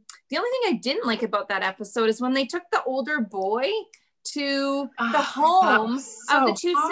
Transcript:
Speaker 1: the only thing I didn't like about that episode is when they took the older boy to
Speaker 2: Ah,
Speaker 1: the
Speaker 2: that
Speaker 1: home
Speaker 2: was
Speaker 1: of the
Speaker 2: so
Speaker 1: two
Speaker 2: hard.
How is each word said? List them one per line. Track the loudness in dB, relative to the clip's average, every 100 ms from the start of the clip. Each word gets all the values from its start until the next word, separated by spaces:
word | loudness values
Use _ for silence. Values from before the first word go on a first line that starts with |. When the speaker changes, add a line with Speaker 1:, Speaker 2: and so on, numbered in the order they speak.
| -6 -20 _
Speaker 1:
the | -4
only | -2
thing | 0 0 0
I |
didn't | -2 -2 -2
like | -2
about | -2 -2 -2
that | -2
episode | -4 -6 -6 0 0
is | 0
when | 0
they | 0 -2
took | -4 -2
the | -2
older | 0 -2 -2 -2
boy | -2 -2 -2 0 0 -2 -6 -16 _ _ -10
to | -4 -2 0 0 -2 -4 -4
Speaker 2:
Ah, | 0
Speaker 1:
the | 0
Speaker 2:
that |
Speaker 1:
home | 0 2 4 6 6 4 2 -2
Speaker 2:
was | -6 -10 0
Speaker 1:
of | 2 2
the | 0
Speaker 2:
so | 0
Speaker 1:
two | 0
Speaker 2:
hard. | 2